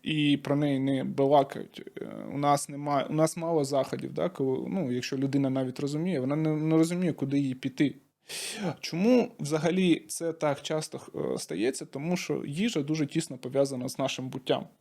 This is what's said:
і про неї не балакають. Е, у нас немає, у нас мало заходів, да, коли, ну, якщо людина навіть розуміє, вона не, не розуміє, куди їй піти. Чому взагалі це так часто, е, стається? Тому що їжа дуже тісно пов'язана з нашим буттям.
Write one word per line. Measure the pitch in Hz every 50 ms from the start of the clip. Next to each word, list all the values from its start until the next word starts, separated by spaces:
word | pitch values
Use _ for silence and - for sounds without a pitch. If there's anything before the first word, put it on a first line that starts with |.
| _
і | 156 156 151 151 143 143 139 143
про | 139 143
неї | 143 147 143 139 131
не | 135 135 135 131 131
балакають. | 131 131 135 139 135 147 143 135 139 - - - - - - - - _ -
Е, | - 55 52 53 52 55 -
у | 139
нас | 143 143 143 139 - -
немає, | 147 139 147 147 143 139 127 -
у | 156
нас | 151 160 160 - 175
мало | 165 165 170 156 143
заходів, | 131 143 135 135 - - 131 - 131 139
да, | 147 160 180
коли, | - - 135 131 131 131 123 123
ну, | - 196 170 127
якщо | 123 123 123 - - 131
людина | 135 139 135 139 139 135
навіть | 131 135 131 127 123 -
розуміє, | 143 139 147 151 165 185 185 143
вона | 127 131 143
не, | 156 156 156 156
не | 151 156 156 160 160
розуміє, | 160 165 180 175 185 175 -
куди | - 147 135 139 143
їй | 143 135 127
піти. | - - 139 - - 151 135 - - _ _ _ _ _ _ - - - - - 214 208 175 143 -
Чому | - - - 165 190 226 254 247 208 - - -
взагалі | 156 143 156 156 151 175 165 185 190 180 156 - - -
це | - - 165 165 160
так | 160 - 151 139 -
часто, | - - 156 156 151 - - 131 - - -
е, | 143 147 131 - -
стається? | - - - 85 104 123 - - -
Тому | - - 135 143 165 180 180
що | - - 151 139 -
їжа | - 143 160 202 240 - 160
дуже | 139 143 156 156 151
тісно | - - 160 165 - 135 123
пов'язана | - 131 123 135 139 135 139 123 123 131
з | - -
нашим | 139 127 - - 127 131
буттям. | - 127 - - 143 - - - _ _